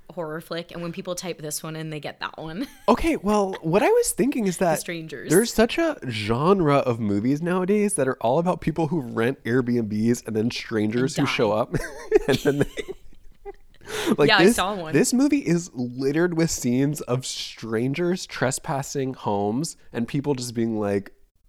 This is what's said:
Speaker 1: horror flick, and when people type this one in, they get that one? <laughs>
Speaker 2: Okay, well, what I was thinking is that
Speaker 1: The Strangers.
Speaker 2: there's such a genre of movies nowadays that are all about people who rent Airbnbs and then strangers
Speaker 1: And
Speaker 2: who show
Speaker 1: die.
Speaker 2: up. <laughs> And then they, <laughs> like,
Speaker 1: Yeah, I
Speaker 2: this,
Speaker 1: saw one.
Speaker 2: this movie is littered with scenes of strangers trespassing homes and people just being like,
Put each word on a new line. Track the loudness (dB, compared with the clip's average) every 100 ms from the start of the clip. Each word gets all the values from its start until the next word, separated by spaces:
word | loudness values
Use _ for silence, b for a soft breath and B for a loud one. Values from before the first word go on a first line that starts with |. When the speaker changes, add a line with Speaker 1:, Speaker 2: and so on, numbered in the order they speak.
| -16
Speaker 1:
horror | -10 -8 -8
flick, | -8 -10 -10
and | -10
when | -10
people | -8 -8
type | -8 -8 -8
this | -8 -8
one | -8 -10
in, | -8
they | -8
get | -10 -8
that | -10 -8
one? | -10 -8 -10
<laughs> | -2 2
Speaker 2:
Okay, | 2 2
well, | 0 2 2 2 -2
what | 2 4
I | 6
was | 4 2
thinking | 2 0 2 0
is | 0
that | 0
Speaker 1:
The | 0
Strangers. | -2 -8 -8 -8 2
Speaker 2:
there's | 4 4
such | 4 2 2
a | -2 -2 -6
genre | -4 -2 2 4 4 6 4
of | 2 0
movies | 0 2 2 0
nowadays | 0 0 2 2 2
that | 2 0
are | 0
all | 2 2
about | 2 -2
people | -2 0 0
who | -2
rent | -4 0 0 0
Airbnbs | 0 0 2 0 0 0 2 2 0
and |
then | -2 0
strangers | -2 -4 0 0 0 0 0
Speaker 1:
And | -2
Speaker 2:
who |
show | 2 2
Speaker 1:
die. | 2
Speaker 2:
up. | 0 -4 -4 -10
<laughs> | 0 0 2
And | 0
then | 2 0
they, | 0 -4 -10 -12 -16 -18 -20 -18 -18
<laughs> | -18 -20 -20 -12 -6 -2 2
like, | 4
Speaker 1:
Yeah, | 8
I | 6
Speaker 2:
this, | 6
Speaker 1:
saw | 0
one. | -4 0
Speaker 2:
this | 2 2
movie | 2 2 2 2
is | 0 -2
littered | -8 -6 -2 0 2 2 2
with | 0
scenes | 0 0 2 2 0
of | -4 -4
strangers | -4 -10 -10 -12 -4 -2 0 0 -2 -2 -6
trespassing | -2 -2 -2 -4 -6 -4 -4 -6
homes | -4 -2 0 0 -2 -4 -10 b
and | -6 -4
people | -2 -2
just | -4 -4
being | -2 -2 0
like, | 0 0 -2 -14 _ _